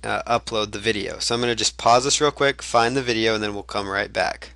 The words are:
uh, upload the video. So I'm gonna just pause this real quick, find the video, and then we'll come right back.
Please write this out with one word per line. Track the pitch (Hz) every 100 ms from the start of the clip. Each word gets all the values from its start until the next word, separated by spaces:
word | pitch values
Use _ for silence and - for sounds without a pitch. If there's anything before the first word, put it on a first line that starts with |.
uh, | 110 104
upload | - 117 - 110 107
the | 107
video. | 107 104 90 80
So | - 120
I'm |
gonna | 120 117
just | 110 -
pause | 117 120
this | 135 -
real | 151
quick, | - 139 135
find | - 120 117 135
the |
video, | 123 113 110 110
and |
then | 104
we'll | 101
come | 95 101 98
right | 98 101
back. | 104 90 - -